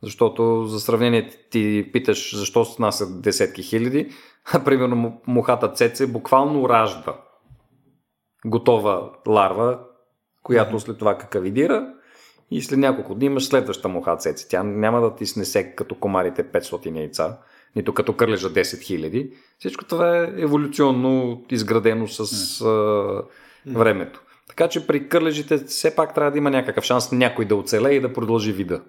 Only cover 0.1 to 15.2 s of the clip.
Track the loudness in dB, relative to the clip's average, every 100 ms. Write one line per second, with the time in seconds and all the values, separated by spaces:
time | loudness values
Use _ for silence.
0.1 | 0 0 2 2 2 -2 -6 0 2 4
1.1 | 2 0 -10 _ 0 2 0 0 -2 0
2.1 | -2 -2 -6 -2 0 0 0 -2 -2 -6
3.1 | -4 -2 0 -2 -2 -4 -2 0 -2 -4
4.1 | -12 -20 _ -4 -2 2 2 2 0 -2
5.1 | -6 -2 0 2 2 0 2 0 2 -4
6.1 | -4 2 4 4 0 2 4 2 -2 -10
7.1 | -10 _ _ _ -20 _ _ _ _ _
8.1 | _ _ _ -2 0 4 4 4 0 -2
9.1 | -10 2 4 4 2 0 0 -8 _ _
10.1 | _ _ _ 2 2 4 -2 -6 -2 0
11.1 | 0 -2 -4 -2 0 2 0 -2 -14 _
12.1 | _ _ _ _ -8 -2 2 2 0 -4
13.1 | -2 -2 -2 0 0 0 -4 -6 -4 -4
14.1 | -2 -2 -6 -4 -4 -2 -2 0 2 0
15.1 | -2